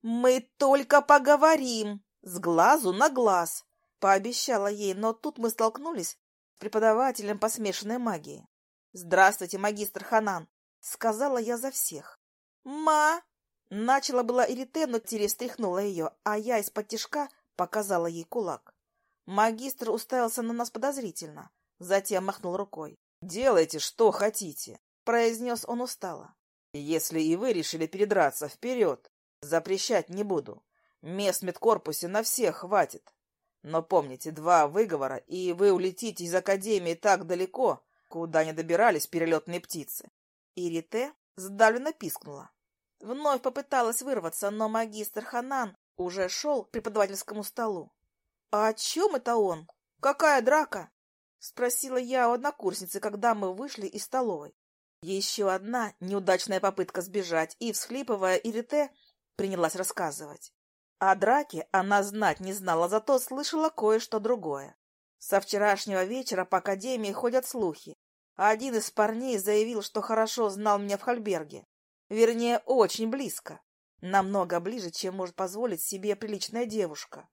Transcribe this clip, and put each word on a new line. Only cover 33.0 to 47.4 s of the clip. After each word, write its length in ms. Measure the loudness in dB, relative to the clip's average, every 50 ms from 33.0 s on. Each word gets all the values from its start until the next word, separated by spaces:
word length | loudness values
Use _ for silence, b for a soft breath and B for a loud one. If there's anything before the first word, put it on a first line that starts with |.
| _ _ _ _ _ _ _ _ _ _ _ _
Но 200 | -12 -2 -2 -2
помните, 480 | 0 _ 2 2 2 2 -10 -10 -10 -10
два 380 | -10 -4 2 6 6 6 6 4
выговора, 480 | 4 0 0 2 0 -2 -2 -4 -4
и 360 | -8 _ _ -8 -4 -4 -4
вы 200 | 0 2 4 4
улетите 520 | 4 4 2 -2 -4 -4 -8 -8 -6 -8 -8
из 100 | -2 -2
Академии 600 | -2 0 0 -2 -2 0 -2 -2 0 0 -2 -6
так 320 | 0 2 2 2 2 2
далеко, 560 | -4 -2 -2 -2 -4 -2 0 0 0 0 -2 _ _ _ _ _ _
куда 360 | -8 -8 -8 0 2 2 2
не 80 | 2
добирались 560 | -2 -6 -2 0 2 4 4 4 4 2 -4 -4
перелетные 520 | -2 -2 0 2 0 0 0 -4 -8 -8
птицы». 500 | -8 _ -10 -10 -10 -10 -12 -14 -14 -18 _ _ _ _ _ _ _ _ _
Ирите 580 | -6 -6 -4 -4 -4 -6 _ -4 -4 -4 -4 -8 _ _ _ _
сдавленно 560 | -14 -14 -12 2 6 6 6 6 2 -4 -6
пискнула. 580 | -6 _ -8 -8 -8 -10 -12 -16 -16 -16 -18 -20 _ _ _ _ _ _ _ _ _ _
Вновь 420 | -12 -10 -10 -2 0 0 0 2
попыталась 600 | -2 -4 -4 -4 -6 _ 0 2 2 2 0 -4
вырваться, 480 | -4 -2 -4 -2 -4 -6 -6 -4 -4 -4
но 180 | -2 -2 -4 -2
магистр 560 | -2 -2 -4 -4 -6 -10 -10 -8 -8 -10 -10
Ханан 520 | -6 -6 -6 -6 -4 -4 -4 -4 -6 -8 _ _ _ _
уже 320 | -8 -6 -6 -2 -4 -4 -2
шел 360 | -4 -4 -2 -2 -2 -2 -4
к 60 | _
преподавательскому 720 | -10 -8 -8 -2 0 0 0 0 0 -10 -10 -10 -10 -10